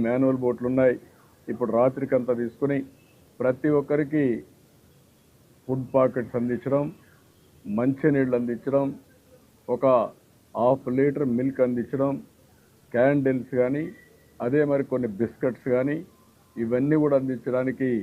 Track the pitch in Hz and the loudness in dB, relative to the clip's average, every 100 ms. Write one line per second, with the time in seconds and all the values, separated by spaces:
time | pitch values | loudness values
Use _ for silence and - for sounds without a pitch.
0 | 117 127 135 131 123 120 123 131 131 123 | 0 2 2 2 -2 -2 -2 2 2 2
1 | - _ _ _ - 123 120 113 127 135 | -6 _ _ _ -10 -4 0 2 2 0
2 | 131 131 123 120 117 - 143 139 135 - | -2 -2 0 -2 -4 -4 -2 -2 -6 -16
3 | _ _ _ - 127 127 151 147 143 147 | _ _ _ -4 -2 0 0 0 0 -2
4 | 139 151 135 113 - _ _ _ _ _ | 0 0 0 -2 -6 _ _ _ _ _
5 | _ _ _ _ _ _ - 131 120 135 | _ _ _ _ _ _ -6 -6 0 2
6 | 131 127 110 123 120 120 131 139 147 - | 2 0 -4 -4 -2 -4 -2 -2 -2 -8
7 | _ _ _ _ _ _ - 107 131 135 | _ _ _ _ _ _ -6 -2 0 0
8 | 156 139 127 123 120 117 139 139 139 - | 2 2 2 0 -2 -6 -2 0 0 -6
9 | _ _ _ - _ _ - 123 135 123 | _ _ _ -20 _ _ -6 0 4 4
10 | - - _ _ _ 104 120 135 127 127 | 2 -6 _ _ _ 0 2 2 0 0
11 | 143 139 139 120 135 135 127 123 113 135 | 0 0 -2 0 -2 0 0 0 -4 -2
12 | 139 139 - _ _ _ _ _ _ 117 | -2 -2 -10 _ _ _ _ _ _ 2
13 | 135 147 131 131 113 127 123 143 170 - | 4 4 2 -2 -2 0 0 0 -6 -12
14 | - _ _ - 120 147 143 139 135 127 | -20 _ _ -8 -2 0 2 0 0 -2
15 | 120 98 135 - 139 113 135 123 135 156 | -4 -2 -4 -2 -4 -4 -2 0 0 -4
16 | 185 _ _ _ _ - 113 123 139 156 | -8 _ _ _ _ -8 -2 0 2 2
17 | 151 139 131 127 131 127 131 123 131 117 | 4 2 0 -6 -2 -2 -2 -2 -2 -2